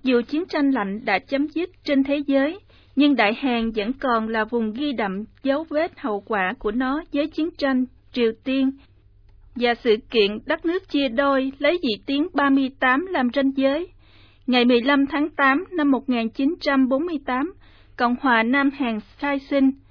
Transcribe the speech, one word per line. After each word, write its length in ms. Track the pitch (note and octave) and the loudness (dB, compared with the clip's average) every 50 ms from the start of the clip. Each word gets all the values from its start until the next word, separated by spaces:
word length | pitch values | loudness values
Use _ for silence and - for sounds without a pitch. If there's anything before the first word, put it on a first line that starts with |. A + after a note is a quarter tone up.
dù 180 | - B3+ B3 A#3+ A#3 - | 0 0 0 0 0 -2
chiến 160 | C#4+ D#4 F#4 - | -4 -6 -4 -4
tranh 220 | - D#4 C#4+ C#4 | -2 0 0 0
lạnh 340 | C4+ A#3 G3+ F#3+ G3 A3 - | 0 0 -2 -4 -6 -6 -4
đã 140 | A3 G3 F#3 | -2 -2 -2
chấm 300 | - - C4+ C#4 D4 D4+ | -2 -4 -4 -2 -2 -4
dứt 220 | - D#4+ F4 F4+ - _ - | -4 -6 -6 -6 -10 _ -4
trên 200 | D4+ C#4+ C4+ C4+ | 0 0 0 2
thế 120 | C#4+ C#4+ D4+ C#4 | 0 -2 -2 -2
giới, 340 | - C#4 C4+ C4+ D4+ F4+ G#4+ - _ - - - _ _ | 0 0 0 0 0 -4 -8 -14 _ -20 -20 -20 _ _
nhưng 200 | C4 D4 D4 C#4 | 2 2 4 4
Đại 180 | A#3 G#3+ G3+ A#3 | 4 2 2 0
Hàn 360 | - C#4 C4 A#3+ A#3 A3+ A3+ | -2 -2 -2 0 0 -2 -2
vẫn 220 | A3 G#3+ G3+ A3 | -2 -2 -4 -4
còn 360 | C4+ - - C4 A#3 A3+ A3 A3 | -4 -4 -2 0 0 0 0 -2
là 160 | A3+ A3+ A3 | -2 -4 -2
vùng 280 | A3 B3 A#3+ A3 G#3+ | -2 -2 -2 -2 -4
ghi 200 | G#3 B3 D4+ D4 | -4 -4 -4 -4
đậm 320 | B3+ A3 A3 G3 F#3 G3 G#3+ - _ - | -4 -4 -4 -4 -4 -6 -10 -12 _ -6
dấu 220 | - C4 C4+ D4 D#4+ - | -2 -2 -2 -2 -4 -4
vết 300 | C#4+ D4+ E4 F4+ - - | -2 -2 -2 -4 -6 -8
hậu 200 | - A3 G#3 G3 | -6 -4 -4 -4
quả 340 | G3 - A3 F#3+ F#3 F3+ B3 - | -4 -4 -2 -2 -2 -2 -4 -4
của 120 | - G#3 | -4 -4
nó 320 | G#3 B3+ C4 C4 C4+ D#4 F4 - | -2 -2 -2 -2 -2 -4 -6 -4
với 140 | - C#4 D#4 | -4 -2 -2
chiến 220 | D#4 - - D#4 F4 E4+ - | -2 -4 -4 -4 -4 -4 -2
tranh 260 | D4 C4+ C4 B3+ B3+ B3 - - _ _ | -2 0 0 0 -2 -4 -8 -16 _ _
Triều 200 | - B3 A#3 A3+ A3+ - - | -2 0 0 0 -2 -4 -4
Tiên 260 | C4 C4 C4+ C4 C4+ C4+ - - _ _ _ _ _ _ _ - - - - - - - | -2 0 0 0 0 -2 -4 -12 _ _ _ _ _ _ _ -20 -20 -20 -20 -20 -14 -6
và 180 | A#3 A#3+ A#3+ A#3 | -2 0 0 0
sự 220 | A#3 - A#3+ G#3+ A#3 - - | 0 2 2 2 2 0 0
kiện 280 | - A3+ G3+ G3 G#3+ A3 - | 2 2 2 2 0 -4 -4
đất 200 | - D#4 E4 - | -4 -4 -2 -2
nước 220 | E4 E4+ F#4+ G4 - | -2 -2 -4 -4 -4
chia 200 | - C#4+ C#4 C4 | -2 -2 -2 0
đôi 440 | A3 C4+ C#4 C#4 C4+ C4+ C4 C4+ C4+ - | 0 0 0 2 2 0 0 -4 -4 -2
lấy 200 | C#4+ D4 F4 F4 | 0 0 0 0
vị 200 | D4+ B3 G#3 G3 - | -2 -2 -4 -4 -4
tuyến 160 | - C#4 C#4+ D#4 F#4 - | -4 -2 -2 -2 -2 0
ba 160 | C#4+ C#4+ C#4 | 0 2 4
mươi 200 | C4+ C#4 C4+ B3+ - - | 4 2 2 -2 -2 0
tám 260 | C4+ C4 B3+ C4+ F4+ | 0 2 2 0 0
làm 220 | F#4+ F4+ D4 B3 A#3+ A#3 | -2 -2 -2 -2 0 0
ranh 160 | C#4 C4+ C4+ C4+ | 0 0 0 0
giới. 320 | C4+ C4+ C4+ C#4 D#4+ F4+ - - _ - - - - - - _ _ - | 0 0 0 0 -2 -6 -8 -14 _ -20 -20 -20 -20 -20 -20 _ _ -4
Ngày 180 | - B3 B3 A#3+ | 0 2 4 4
mười 180 | B3 B3+ A#3+ | 4 4 4
lăm 240 | A3+ C#4 C#4+ C4+ C#4 | 4 2 2 2 2
tháng 240 | C#4 - C#4+ D4+ D#4+ | 0 0 -2 -4 -4
tám 340 | - - C#4 C4+ C4+ D#4 F#4+ - F#4 | -2 0 2 2 2 2 -2 -4 -2
năm 140 | E4+ D4 C#4+ | 0 2 2
một 180 | C4+ A#3 - - | 2 2 0 -2
nghìn 200 | B3 A#3 A3+ A3+ | -2 -2 -2 -4
chín 260 | - - C4+ D4 F4 - | -2 -2 -2 -2 -2 -2
trăm 280 | - D4 C#4 C4+ C4 A#3+ | -2 0 2 2 2 2
bốn 180 | C4+ C4+ E4 | 2 0 0
mươi 120 | F4+ E4 C4+ - | -2 -4 -6 -4
tám, 280 | - B3 B3+ C#4+ F#4 G#4 - - - - - - - - | -4 -4 -4 -4 -6 -10 -16 -20 -20 -20 -20 -20 -14 -4
Cộng 180 | - - A#3+ B3 - | -2 0 0 0 0
hòa 220 | - C4 A#3 A3+ | 2 2 2 4
Nam 280 | A3 A#3 C4 C#4+ C#4 C#4+ | 2 2 2 2 2 0
Hàn 280 | C4+ - C4+ A#3 A3+ G#3+ - - - - | 0 -2 -4 -4 -4 -6 -8 -12 -12 -8
khai 200 | C#4+ C#4+ C#4 C#4 | -4 -4 -4 -4
sinh, 320 | C4+ - C#4+ C#4 C4+ C4+ C4+ - - - | -4 -2 2 2 4 2 2 -2 -8 -20